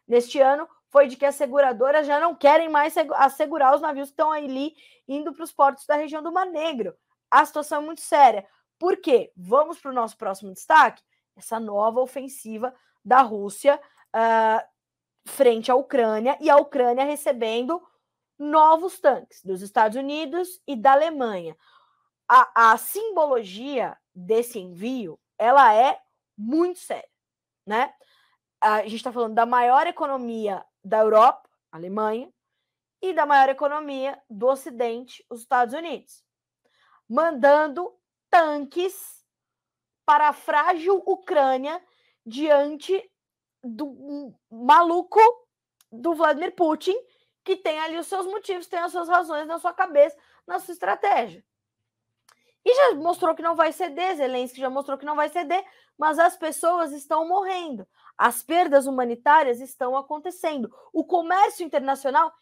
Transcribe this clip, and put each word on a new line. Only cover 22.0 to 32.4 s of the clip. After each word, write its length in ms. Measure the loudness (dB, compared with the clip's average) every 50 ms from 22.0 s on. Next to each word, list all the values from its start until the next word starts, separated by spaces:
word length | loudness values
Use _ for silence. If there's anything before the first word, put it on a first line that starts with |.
| _ _ _ _ _
A, 440 | 6 6 6 6 6 4 4 6 6 6
a 40 |
simbologia 1200 | 4 0 -8 -8 -8 -6 -4 -2 0 0 2 0 -2 -4 -6 -12 -12 -10 -6 -6 -4 -4 -6 -8 _ _ _ -20
desse 460 | -10 -4 -2 0 0 -2 -4 -8 -14
envio, 580 | -14 -14 -14 -10 -10 -8 -8 -8 -10 -12 -14 -18 _ _ _
ela 360 | -2 2 4 6 8 8 8 6
é 260 | 6 4 2 2 -2 _ _ _ _ _ _ _
muito 420 | -12 -8 -4 -2 0 0 -2 -4 -8
séria, 300 | -12 -12 -12 -12 -12 _ _ _ _ _ _ _ _ _ _ _ _
né? 260 | -6 -4 -2 -2 -4 -6 _ _ _ _ _ _ _ _ _ _ _ _ -2
A 260 | 0 0 0 0 -2
gente 160 | -4 -8 -10 -10
tá 80 | -8
falando 220 | -6 -6 -6 -2 0
da 120 | 0 0
maior 420 | 2 2 2 4 4 4 4 2
economia 760 | 0 -4 -6 -6 -6 -6 -6 -6 -8 -8 -6 -6 -6 -6 -8 -12 _ _ _ -8
da 160 | -2 0 2
Europa, 500 | 4 4 6 6 6 4 4 0 _ _ _ _ _ _
Alemanha, 600 | -18 -16 -12 -10 -6 -6 -4 -4 -4 -6 -10 -14 _ _